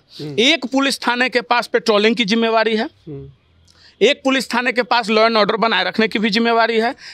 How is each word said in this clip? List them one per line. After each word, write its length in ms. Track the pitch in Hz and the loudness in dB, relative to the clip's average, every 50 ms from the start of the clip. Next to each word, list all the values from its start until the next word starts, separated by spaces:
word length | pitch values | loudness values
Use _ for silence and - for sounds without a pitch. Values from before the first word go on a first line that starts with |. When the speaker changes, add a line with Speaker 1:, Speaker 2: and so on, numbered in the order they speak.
| - _ - - | -8 _ -18 -14
Speaker 1:
हम्म। 180 | 143 151 143 160 | -14 -6 -2 0
Speaker 2:
एक 280 | 226 277 320 226 - | 2 2 2 0 -2
पुलिस 320 | 233 - 269 269 277 226 - | -4 -2 -2 -2 -2 -4 -4
थाने 300 | - 240 240 247 247 254 | -4 -4 -2 -2 -2 -2
के 120 | - 240 | -2 -4
पास 260 | 233 - 240 240 - | -2 0 -2 -2 0
पेट्रोलिंग 500 | - - 233 - - 214 202 208 226 233 | -2 -4 -2 0 0 2 2 2 2 0
की 80 | 226 240 | 0 0
जिम्मेवारी 520 | 185 226 226 226 226 226 226 220 220 226 | 0 0 0 0 2 2 0 2 0 0
है, 80 | 214 240 | -2 -4
Speaker 1:
हम्म। 460 | 320 - _ _ 165 143 139 139 139 - _ _ _ _ _ _ _ _ _ - - _ _ | -6 -10 _ _ -16 -16 -16 -16 -18 -20 _ _ _ _ _ _ _ _ _ -20 -20 _ _
Speaker 2:
एक 180 | 190 247 285 285 - | 2 2 2 2 0
पुलिस 300 | 269 262 269 214 - - | 0 0 0 -2 -2 -2
थाने 180 | 240 247 254 | -2 -2 0
के 100 | 220 247 | -2 -2
पास 260 | 233 - - 240 226 190 | -2 0 0 -2 0 0
law 200 | 226 214 220 226 | 2 2 2 4
and 140 | 233 220 | 4 2
order 160 | 208 190 220 214 | 2 2 0 0
बनाए 260 | 220 226 214 185 185 | 0 0 0 0 -2
रखने 240 | 185 180 - 220 214 | -2 0 0 0 0
की 100 | - 233 | 0 -2
भी 120 | 202 226 | -2 0
जिम्मेवारी 500 | 190 233 233 233 233 226 226 226 226 214 | 0 0 2 2 2 2 2 2 2 0
है, 140 | 220 240 277 - - - | 0 -2 -4 -8 -14 -20